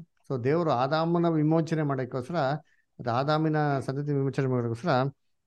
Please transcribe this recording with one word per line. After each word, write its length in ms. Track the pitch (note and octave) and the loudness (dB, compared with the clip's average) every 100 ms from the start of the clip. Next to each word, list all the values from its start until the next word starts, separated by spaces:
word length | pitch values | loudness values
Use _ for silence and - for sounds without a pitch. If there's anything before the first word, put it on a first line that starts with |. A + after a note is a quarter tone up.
| - _ _ | -18 _ _
so 140 | C3+ | -4
ದೇವರು 280 | A#2+ E3 D#3+ | 0 0 2
ಆದಾಮನ 580 | B2 C3+ D#3 E3 F3 E3+ | 0 0 0 2 2 2
ವಿಮೋಚನೆ 540 | D#3+ D3+ E3 D#3 D#3+ | 2 4 2 2 -2
ಮಾಡೋಕ್ಕೋಸ್ಕರ, 540 | D3 C3+ B2 C3 B2 E3+ C3+ D3+ - _ _ - | -2 -2 -4 -6 -4 -2 -2 -2 -8 _ _ -10
ಅದು 120 | B2 | -4
ಆದಾಮಿನ 680 | A#2 C#3 D#3 D#3+ D3+ D3 C#3 | -2 0 2 2 2 2 0
ಸಂತತಿ 340 | A#2+ C3+ D3 | -2 -4 -2
ವಿಮೋಚನೆ 340 | C#3 C3+ C3 C3+ | 0 0 0 0
ಮಾಡೋಕ್ಕೋಸ್ಕರ 420 | B2+ A#2 A#2 F3 B2+ C3+ - _ _ | 0 0 -2 0 0 0 -6 _ _